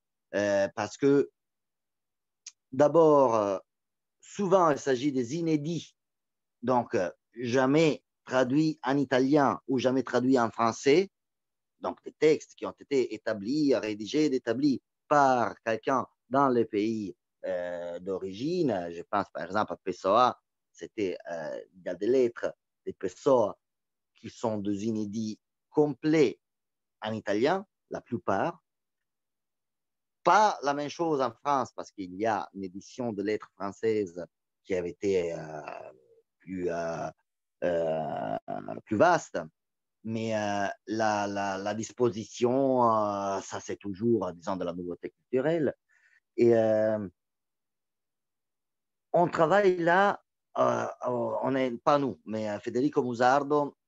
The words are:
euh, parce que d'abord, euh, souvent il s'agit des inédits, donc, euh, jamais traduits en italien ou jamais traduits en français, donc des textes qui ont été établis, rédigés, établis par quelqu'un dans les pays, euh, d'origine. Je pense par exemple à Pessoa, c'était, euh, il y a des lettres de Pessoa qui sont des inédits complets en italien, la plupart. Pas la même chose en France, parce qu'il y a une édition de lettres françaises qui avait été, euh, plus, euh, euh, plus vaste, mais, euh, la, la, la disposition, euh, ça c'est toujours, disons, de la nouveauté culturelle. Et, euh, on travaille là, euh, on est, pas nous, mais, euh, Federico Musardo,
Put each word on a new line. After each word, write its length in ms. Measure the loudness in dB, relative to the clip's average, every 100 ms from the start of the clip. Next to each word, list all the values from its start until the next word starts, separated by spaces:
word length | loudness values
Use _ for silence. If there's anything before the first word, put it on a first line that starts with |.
| _ _ _ -2
euh, 320 | 2 2 0 -2
parce 220 | -8 0
que 340 | 4 4 2 _ _ _ _ _ _ _ _ _ _ _ -20 _ _
d'abord, 640 | 2 4 6 6 6 6 4
euh, 220 | 2 -2 -8 _ _ _ _ _
souvent 500 | -14 -4 2 4 4
il 100 | 2
s'agit 320 | 0 0 0
des 240 | -2 -4 -4
inédits, 600 | 0 0 -2 -8 -10 _ _ _ _ _ _ _
donc, 320 | -2 0 0
euh, 160 | -2 -2 -6 _ -10
jamais 680 | -2 2 4 4 2 0 _ _ -4
traduits 540 | 0 2 2 0 -2
en 140 | -2 -2
italien 640 | 2 2 4 4 4 0 -2
ou 120 | 0
jamais 240 | 0 0
traduits 360 | 0 0 2 2
en 120 | 0
français, 580 | 0 -2 0 2 2 2 _ _ _ _ _ _ _
donc 160 | -8 -8
des 80 | -16
textes 400 | _ 2 2 -2 -12
qui 100 | -10
ont 80 | -10
été 340 | -2 0 0 -4
établis, 580 | -6 -6 -4 0 2 2
rédigés, 500 | 0 -6 -4 0 0
établis 560 | 0 -2 0 2 0 _ _ _
par 480 | 4 4 4 0 -4
quelqu'un 420 | -4 -4 0 -2 -2 _ _
dans 180 | 2 2
les 180 | 2 2
pays, 500 | 0 0 -2 -6 -12 _ _
euh, 540 | -6 -4 -4 -8 -8 -10
d'origine. 880 | -6 -6 -6 -8 -4 0 0 -2 -4
Je 100 | -10
pense 240 | -4 -4 -4
par 120 | -8 -4
exemple 280 | -4 -4
à 40 | -4
Pessoa, 640 | -8 -4 2 4 4 0 _ _ _
c'était, 460 | -16 -12 -6 -4 -6 -10
euh, 280 | -8 -8 -10 -14
il 80 | -14
y 80 | -10
a 60 | -4
des 100 | 0
lettres 480 | 2 2 -2 -8 -8 _ _ -14
de 60 |
Pessoa 640 | -8 -8 -2 2 4 2 -4 _ _ _ _ _
qui 160 | _ -16
sont 300 | -6 -4 -4
des 260 | -4 -4 -4
inédits 540 | -4 -6 -6 -8 -10 _ _ _
complets 680 | 0 0 0 0 4 2 0 _ _ _ _ _ _
en 120 | -8
italien, 520 | -6 -4 0 0 0 -6 _ _
la 100 | -12
plupart. 600 | -8 -6 -2 -2 -2 -6 _ _ _ _ _ _ _ _ _ _ _ _ _ _ _ _
Pas 360 | 4 6 4 2
la 140 | -2 -2
même 140 | -6
chose 300 | -4 -2 0
en 120 | -2
France, 400 | -2 -2 0 -2 -8
parce 140 | -14
qu'il 240 | -12 -12
y 140 | -4 -2
a 200 | -2 -4
une 100 | -10
édition 480 | -12 -12 -16 -8 -6
de 120 | -4
lettres 260 | -2 -4 -6 _
françaises 680 | -10 -4 -2 0 -2 -6 -14 _ _ _
qui 120 | -6 -4
avait 160 | -4
été, 420 | -4 0 0 0
euh, 280 | -6 -8 -12 -12 -14 -16 -20 _ _ _ _
plus, 320 | -12 -6 -4
euh, 400 | -4 -4 -6 -8 -12 _ _ _ _
euh, 760 | -2 0 -2 -2 -4 -6 -6 -8 -8 -10 -10 -12 -4
plus 120 | 2
vaste, 420 | 4 4 -2 -10 -10 _ _ _ _ _
mais, 320 | -8 -6 -4 -4
euh, 320 | -2 -2 -4 -6 -8
la, 400 | -2 0 0 -2
la, 300 | -2 -4 -4
la 160 | -6
disposition, 1120 | -6 -8 0 0 0 -12 -2 0 2 2 2
euh, 560 | 4 2 0 -2 -4 -6
ça 180 | -8 -12
c'est 160 | -10 -10
toujours, 540 | -10 -4 0 0 -2
disons, 220 | -8 -8 -6
de 80 |
la 100 | -6
nouveauté 380 | -6 -10 -10 -12
culturelle. 640 | _ _ -4 -2 0 -2 -4 _ _ _ _ _ 2
Et, 180 | 4 4
euh, 520 | 4 2 0 -2 -6 _ _ _ _ _ _ _ _ _ _ _ _ _ _ _ _ _ _ _ _
on 140 | 2 2
travaille 500 | 2 4 6 4 2
là, 460 | 2 4 4 0 _ _ _ 0
euh, 280 | 0 0 -4 -6 -4
on 480 | -2 -2 -2 -2 -2
est, 160 | -2 -2
pas 200 | 2 2
nous, 220 | 0 -6 -8
mais, 240 | -6 -4
euh, 100 | -6
Federico 440 | -4 -2 0 0
Musardo, 720 | -2 2 4 4 2 0 -2 -8